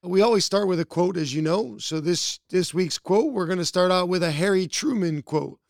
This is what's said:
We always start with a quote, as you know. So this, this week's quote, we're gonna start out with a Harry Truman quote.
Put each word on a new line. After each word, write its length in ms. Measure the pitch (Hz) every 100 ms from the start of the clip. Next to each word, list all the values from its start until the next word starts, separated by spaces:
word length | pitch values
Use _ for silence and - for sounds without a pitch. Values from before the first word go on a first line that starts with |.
We 180 | 180 190
always 220 | 220 214
start 240 | - 196 202
with 140 | 175
a 40 | 170
quote, 300 | 160 180 185
as 180 | 143
you 80 | 143
know. 360 | 156 185 233 -
So 240 | - 160
this, 400 | 156 175 - - _
this 240 | 180 175
week's 260 | 165 180 -
quote, 320 | - 196 302
we're 160 | 240 170
gonna 160 | 185
start 260 | 160 185 180
out 200 | 185 180
with 120 | 180
a 100 | 165
Harry 360 | 147 190 190 185
Truman 540 | - 302 240 175 151
quote. 400 | - 156 143 - _